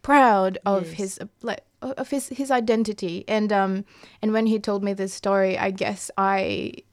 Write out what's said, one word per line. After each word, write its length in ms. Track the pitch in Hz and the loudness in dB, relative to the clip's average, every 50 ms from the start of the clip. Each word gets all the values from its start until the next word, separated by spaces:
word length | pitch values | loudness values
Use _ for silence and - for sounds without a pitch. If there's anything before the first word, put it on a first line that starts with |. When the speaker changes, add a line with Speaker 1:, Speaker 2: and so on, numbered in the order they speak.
Speaker 1:
proud 560 | - - 285 285 262 240 208 196 190 190 190 - - | 2 4 6 6 8 8 6 4 4 0 -2 -2 -2
of 220 | 202 196 190 175 | 0 0 0 0
Speaker 2:
Yes. 60 | 165 160 | -4 -6
Speaker 1:
his, 220 | 180 202 190 - - | -6 -6 -6 -6 -10
uh, 60 | - 208 _ _ | -12 -14 _ _
like, 200 | - 226 202 - _ _ _ _ | -8 -8 -8 -8 _ _ _ _
o-, 100 | - 254 - - 262 | -10 -10 -8 -8 -6
of 60 | - | -4
his, 180 | 285 277 262 - | -4 -4 -4 -6
his 200 | 254 254 277 262 | -8 -8 -2 0
identity. 720 | 269 247 233 226 226 226 226 208 208 - 196 175 170 180 - | 0 0 2 2 2 2 2 -2 -2 -6 -6 -6 -6 -8 -4
And, 240 | - 220 214 214 208 | -2 0 0 2 2
um, 320 | 208 196 190 190 190 190 202 _ - - - - - _ | 2 2 2 2 0 -4 -6 _ -18 -20 -20 -20 -12 _
and 100 | - 214 214 | -2 0 2
when 120 | 220 226 | 2 2
he 140 | 226 220 214 | 2 2 0
told 240 | 208 - 202 202 196 | 0 -2 -2 0 -2
me 100 | 202 196 | -2 -2
this 200 | 202 190 190 185 | -2 -4 -6 -6
story, 440 | - - 202 196 196 190 190 185 | -4 0 2 2 4 4 2 2
I 140 | - - 196 | 0 -2 -4
guess 380 | 190 190 - - 202 - - - - | -2 -2 -4 -4 -4 -6 -10 -8 -2
I 560 | - 196 196 196 196 190 - - - - - - - _ _ | 0 0 2 2 0 0 -2 -2 -4 -6 -8 -10 -12 _ _